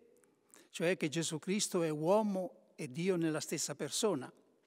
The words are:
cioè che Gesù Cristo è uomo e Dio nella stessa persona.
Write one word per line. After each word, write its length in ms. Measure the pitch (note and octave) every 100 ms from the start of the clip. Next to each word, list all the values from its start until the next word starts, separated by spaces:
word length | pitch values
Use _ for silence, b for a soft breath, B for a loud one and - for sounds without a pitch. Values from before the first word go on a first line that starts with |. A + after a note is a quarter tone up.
| - _ _ _ _ b b
cioè 280 | - E3+ F#3
che 120 | E3
Gesù 300 | D#3+ D#3 D#3
Cristo 420 | - G3+ - F#3
è 80 | E3
uomo 800 | D3+ D#3 G#3 G#3+ F#3+ F3 - _ -
e 160 | C#3+
Dio 240 | B2+ F3+ F3
nella 240 | E3 D3+
stessa 340 | - E3 -
persona. 560 | C#3+ D3 - A3 D#3 B2+ - _ _